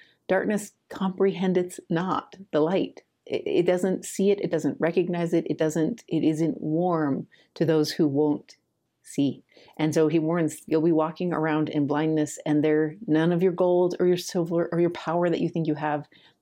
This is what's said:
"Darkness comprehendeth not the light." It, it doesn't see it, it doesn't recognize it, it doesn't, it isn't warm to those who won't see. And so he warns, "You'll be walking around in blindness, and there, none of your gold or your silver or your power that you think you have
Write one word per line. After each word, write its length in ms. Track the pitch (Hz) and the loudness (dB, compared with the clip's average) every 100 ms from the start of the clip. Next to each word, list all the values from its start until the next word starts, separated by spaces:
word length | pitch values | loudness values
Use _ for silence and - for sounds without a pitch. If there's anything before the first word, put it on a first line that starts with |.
| _ _ - | _ _ -2
"Darkness 420 | 185 185 208 208 _ - | 0 0 -2 -4 _ -16
comprehendeth 920 | - 190 185 196 170 190 180 180 - - | -6 -4 0 0 0 0 0 -2 -8 -4
not 460 | 165 185 - - 185 196 | -4 -2 -4 -6 -20 -4
the 80 | 151 | 0
light." 420 | 156 185 139 - _ _ - | 2 0 -4 -8 _ _ -8
It, 160 | - | -6
it 220 | - 156 165 | -2 0 2
doesn't 380 | 180 190 185 | 2 0 -2
see 260 | - - 196 | -6 0 2
it, 100 | 202 | 2
it 100 | 165 | 0
doesn't 300 | 160 151 - | -2 -2 -2
recognize 540 | 139 175 170 175 170 | 0 0 0 -2 0
it, 120 | 170 - | 0 0
it 80 | 151 | -2
doesn't, 460 | 156 165 156 233 - | 0 0 -2 -4 -4
it 140 | 160 | 0
isn't 360 | 156 156 165 - | 2 2 -2 -2
warm 680 | 156 156 180 165 147 - - _ _ | -2 0 0 0 0 -2 -6 _ _
to 100 | - | -2
those 260 | 165 160 151 | 2 2 2
who 140 | - 156 | 2 2
won't 500 | 139 151 147 - - _ _ _ _ | 2 0 0 -6 -20 _ _ _ _
see. 400 | - - 139 - _ _ - - | -10 -2 -2 -2 _ _ -16 -4
And 160 | 156 | 0
so 140 | 160 156 | 2 2
he 140 | 160 | 2
warns, 420 | 156 175 156 - - | 0 0 -2 -4 -2
"You'll 160 | 160 | 0
be 100 | 170 | 2
walking 400 | 160 156 165 180 | 2 0 -2 -4
around 360 | 156 160 151 151 | -2 0 0 0
in 200 | 151 143 | 0 0
blindness, 500 | 147 160 156 151 - 156 | 0 0 0 -2 -6 -2
and 160 | 151 | 0
there, 340 | 151 151 156 151 - | 2 2 0 -4 0
none 260 | 156 165 | 2 2
of 100 | 175 | 2
your 100 | 185 | 2
gold 440 | 180 180 180 180 - | 2 2 4 2 2
or 80 | 180 | 2
your 100 | 180 | 0
silver 520 | - 190 165 170 170 | -2 -4 -2 -2 0
or 80 | 170 | 0
your 100 | 170 | 0
power 380 | 175 - 170 175 | -2 -4 0 0
that 120 | 165 | 0
you 80 | 160 | -2
think 180 | 165 156 | -2 -2
you 80 | |
have 340 | 147 156 147 147 _ - _ | -2 -2 -4 -8 _ -20 _